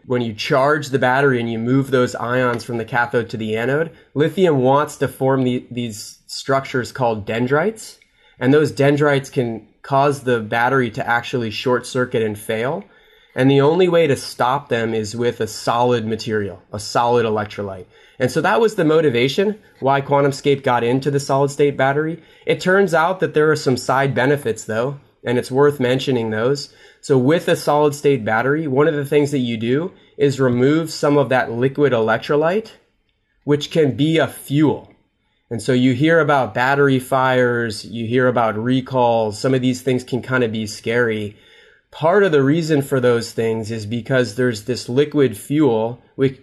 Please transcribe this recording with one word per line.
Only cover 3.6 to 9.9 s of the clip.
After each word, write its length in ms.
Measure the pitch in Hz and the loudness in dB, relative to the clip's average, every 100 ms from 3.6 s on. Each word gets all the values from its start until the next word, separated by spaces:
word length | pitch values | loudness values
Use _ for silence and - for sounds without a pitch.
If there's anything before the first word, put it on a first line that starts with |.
| 120 143 165 - _ | -2 -2 -4 -8 _
lithium 460 | 131 156 175 180 139 | -2 -2 2 2 4
wants 360 | 127 139 147 - | 4 2 0 -4
to 100 | 131 | -6
form 340 | - 135 135 | -2 0 0
the, 240 | 127 123 - | 0 -2 -6
these 480 | 120 120 104 - - - | -8 -8 -10 -16 -20 -16
structures 640 | - - 135 135 131 113 | -12 -2 -2 -2 -6 -6
called 340 | - 120 110 101 | -4 -2 -2 -6
dendrites. 720 | 113 123 147 196 220 - - _ _ _ _ | -4 0 0 0 -6 -16 -20 _ _ _ _
And 160 | 127 | 2
those 160 | 147 147 | 4 2
dendrites 580 | 117 139 147 147 139 139 | 2 2 4 2 2 -2
can 380 | 143 120 113 - _ | -4 -4 -6 -12 _
cause 400 | - | -2